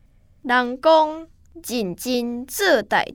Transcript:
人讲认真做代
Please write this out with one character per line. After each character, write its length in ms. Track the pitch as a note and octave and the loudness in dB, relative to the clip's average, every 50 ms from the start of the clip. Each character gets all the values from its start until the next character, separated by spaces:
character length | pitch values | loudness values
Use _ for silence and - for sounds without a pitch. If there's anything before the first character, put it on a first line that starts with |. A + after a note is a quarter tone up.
| _ _ _ _ _ _ _ _ | _ _ _ _ _ _ _ _
人 400 | - C4+ B3 B3+ B3 A#3+ B3 B3+ | -4 0 0 0 0 -2 -4 0
讲 460 | C4 D#4+ D#4+ D#4 D#4 D4+ D#4 D#4+ D#4+ - _ _ _ _ - E4+ E4 | 4 4 6 6 4 2 -2 -8 -12 -18 _ _ _ _ -20 -18 -12
认 300 | - A#3 B3 G#3+ F3+ F3 | -8 -6 -4 -4 -4 -6
真 500 | - - B3 B3+ B3 A#3+ A#3+ A#3+ A#3+ B3 | -8 -6 -4 -4 -2 -4 -4 -8 -8 -10
做 380 | - - - G4+ F#4+ D#4 A3+ G3+ | -10 -6 -2 0 2 2 2 2
代 240 | - A3+ F3+ - - | 0 0 -2 -2 -2